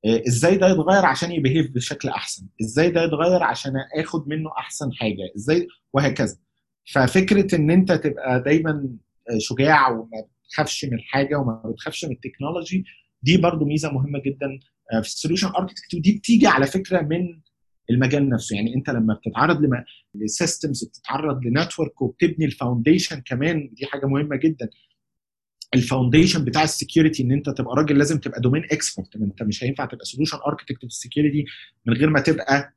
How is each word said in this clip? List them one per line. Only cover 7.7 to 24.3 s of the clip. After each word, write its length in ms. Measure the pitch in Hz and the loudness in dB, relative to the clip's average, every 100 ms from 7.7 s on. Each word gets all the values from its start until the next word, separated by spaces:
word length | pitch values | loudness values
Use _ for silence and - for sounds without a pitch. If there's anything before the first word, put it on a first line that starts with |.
أنت 200 | 180 190 | 4 4
تبقى 520 | 165 156 - 131 127 | 2 0 -4 0 0
دايمًا، 460 | 131 160 160 151 135 113 _ _ - | 2 2 2 -4 -6 -10 _ _ -6
آه، 80 | 113 | -4
شجاع 520 | - 123 139 156 131 | -4 0 4 6 4
وما 180 | 117 113 110 110 _ | 0 -6 -14 -14 _
بتخافش 420 | _ - 120 - 143 | _ -4 -2 -4 -6
من 140 | 120 | -6
حاجة 360 | - 135 139 147 | -4 -2 0 0
وما 260 | 127 113 110 | -2 -4 -8
بتخافش 340 | 113 156 - 160 | -8 -8 -8 -8
من 60 | |
التكنولوجي، 720 | 120 131 _ 143 175 165 185 185 _ _ _ | -8 -12 _ -8 -6 -4 -6 -6 _ _ _
دي 140 | 127 180 | 2 4
برضو 280 | 170 165 147 | 4 2 0
ميزة 260 | 151 151 | 0 -2
مهمة 280 | 139 139 139 139 | -2 -2 -4 -6
جدًا، 340 | 139 139 135 _ _ _ | -6 -8 -8 _ _ _
آه، 80 | 113 | -4
في 60 | 107 | -4
السولوشن 400 | - 156 180 190 | -6 -2 -2 0
architect، 460 | 180 185 - - | -2 -4 -10 -10
ودي 240 | 170 165 214 | 0 2 2
بتيجي 300 | - 233 226 | 4 6 6
على 200 | 135 139 | 6 2
فكرة 340 | 190 190 180 | 0 0 -2
من 400 | 151 170 180 165 _ _ _ _ - | 0 -2 -4 -8 _ _ _ _ -2
المجال 400 | 123 131 147 139 | 2 2 2 2
نفسه. 260 | 113 - 104 | 0 -2 -4
يعني 200 | 113 127 | -2 -2
أنت 140 | - | -2
لما 240 | 120 110 | 0 0
بتتعرض 480 | 104 117 113 156 156 | 0 -4 0 2 4
لما، 240 | 147 123 127 - _ 104 | 2 0 -6 -20 _ -8
لسيستمز، 680 | 107 - 160 - 151 127 | -6 -2 -4 -2 -6 -6
بتتعرض 640 | 117 - - 143 151 127 123 | -10 -14 -8 -4 -4 -4 0
لنتورك، 560 | 131 175 - 156 _ | 0 0 -2 -6 _
وبتبني 440 | 123 - 170 160 151 | -6 0 0 2 -4
الفاونديشن 720 | - 123 120 123 180 - 156 - | -2 -2 0 4 2 2 -8 -8
كمان، 440 | 123 151 160 139 | -2 -2 -2 -6
دي 120 | - 135 | -12 -10
حاجة 200 | 139 139 | -4 0
مهمة 300 | 139 147 | 0 0